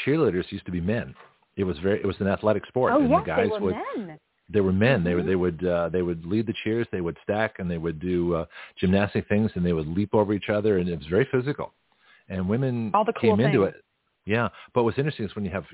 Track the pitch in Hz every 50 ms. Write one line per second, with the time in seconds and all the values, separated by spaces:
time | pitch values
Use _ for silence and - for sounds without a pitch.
0 | - 131 143 165 151 110 85 90 85 - 101 95 - - 90 90 82 92 110 120
1 | - 65 62 - - - _ _ _ _ _ - 98 92 85 71 85 98 104 110
2 | - 98 90 - 101 95 95 - - 104 107 101 - - - 127 127 - 240 294
3 | 285 240 285 359 466 - - - - 208 214 208 202 190 - - 403 523 539 320
4 | 208 170 156 151 _ _ _ _ _ _ - 104 98 95 92 95 107 123 135 107
5 | 82 90 87 87 82 82 95 92 90 90 85 78 90 90 87 87 85 82 80 92
6 | 87 87 87 82 82 85 98 110 117 104 113 - - 110 110 117 117 - - 95
7 | 87 85 78 - - - 101 107 110 104 - - 95 87 87 82 80 85 80 78
8 | 87 90 90 87 85 87 85 82 82 - - - - - _ - - 92 95 98
9 | 101 101 - 110 92 - 104 104 113 104 - 92 87 87 87 80 76 76 85 95
10 | 104 98 - 110 107 98 104 98 - - 107 104 101 110 104 92 87 90 87 80
11 | 71 76 87 104 135 - - 127 123 139 143 - - - - _ _ _ _ _
12 | _ _ _ _ _ _ 98 92 92 90 104 123 139 131 123 120 113 107 - 202
13 | 220 226 220 - - 110 107 104 120 147 147 113 95 90 - - _ _ _ _
14 | _ _ _ _ _ 95 104 117 117 101 - - - - _ 127 117 113 98 -
15 | 139 156 - - 110 95 - 107 101 92 80 95 82 -